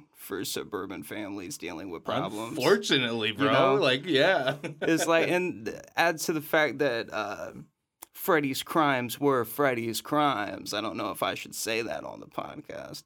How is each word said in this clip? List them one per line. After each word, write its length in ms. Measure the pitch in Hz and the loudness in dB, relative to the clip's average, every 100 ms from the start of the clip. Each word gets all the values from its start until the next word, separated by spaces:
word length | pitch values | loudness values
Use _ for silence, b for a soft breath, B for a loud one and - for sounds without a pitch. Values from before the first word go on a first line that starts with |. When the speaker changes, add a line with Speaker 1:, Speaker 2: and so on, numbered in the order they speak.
| - - | -16 -18
Speaker 1:
for 300 | - 95 101 | -8 -6 -6
suburban 560 | - 69 98 95 85 | -6 -6 -6 -8 -10
families 560 | 110 104 101 101 90 - | -10 -10 -10 -10 -10 -10
dealing 320 | 90 82 95 | -10 -10 -10
with 140 | 80 - | -10 -4
problems? 500 | 120 98 107 110 - | -4 -4 -6 -8 0
Speaker 2:
Unfortunately, 680 | 139 226 220 139 120 117 107 | 4 4 4 2 2 0 0
Speaker 1:
You 40 | |
Speaker 2:
bro. 180 | 110 139 | 2 2
Speaker 1:
know? 200 | 135 135 | 6 6
Speaker 2:
Like, 320 | 139 147 131 175 | 6 4 2 2
yeah. 520 | 135 170 175 131 147 165 | 4 6 4 2 -2 -6
<laughs> 120 | 156 | -4
Speaker 1:
It's 240 | 175 160 165 | 2 2 4
like, 220 | 165 147 | 4 4
and 520 | 180 180 107 104 - - - | 2 0 -4 -8 -8 -6 2
add 240 | 170 156 | 2 2
to 140 | - | -2
the 80 | 156 | -2
fact 360 | 143 160 147 135 | 2 4 4 2
that, 340 | 143 117 95 | 0 0 -2
uh, 420 | 87 101 87 90 - - _ _ - - | -4 -4 -6 -10 -12 -18 _ _ -20 -20
Freddy's 500 | - - 160 139 135 | -8 2 2 2 -4
crimes 560 | - 170 147 131 120 131 | -2 2 4 2 -2 0
were 260 | 143 131 113 | 2 2 0
Freddy's 560 | - 143 120 113 110 | 0 0 2 -2 -4
crimes. 720 | - 147 147 107 98 98 - | -2 2 2 0 -4 -6 -6
I 80 | 104 | -4
don't 160 | 110 113 | -4 -4
know 140 | 104 | -6
if 100 | - | -2
I 140 | 95 90 | -2 -4
should 180 | - | -8
say 300 | - 107 113 | -8 -4 -2
that 200 | 110 78 | -2 -6
on 160 | 64 53 | -8 -12
the 60 | - | -14
podcast, 800 | - - - - - 67 - | -10 -10 -10 -14 -12 -12 -14